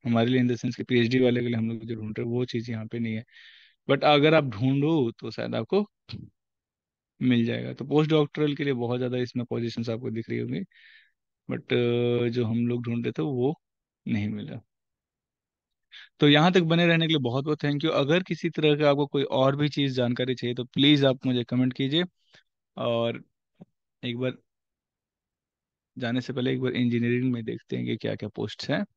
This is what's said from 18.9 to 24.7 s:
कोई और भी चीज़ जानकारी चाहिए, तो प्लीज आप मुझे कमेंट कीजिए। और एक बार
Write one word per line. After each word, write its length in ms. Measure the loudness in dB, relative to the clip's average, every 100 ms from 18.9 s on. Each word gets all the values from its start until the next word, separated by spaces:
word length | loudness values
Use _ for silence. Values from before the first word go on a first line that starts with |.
| 2 0
कोई 160 | -2
और 320 | 0 2 2
भी 140 | 2 -2
चीज़ 240 | 0 -2
जानकारी 420 | 0 0 0 -2
चाहिए, 200 | -4 -4
तो 80 | -6
प्लीज 420 | -6 2 4 6
आप 200 | 4 2
मुझे 180 | -2 -2
कमेंट 300 | -2 0 0
कीजिए। 300 | 0 -2 -2 -4 _ _ -20 _ _ _ -6
और 460 | -2 -2 -2 -6 -14 _ _ _ -20 _ _ _
एक 140 | -10 -4
बार 200 | -4 -6 _ _ _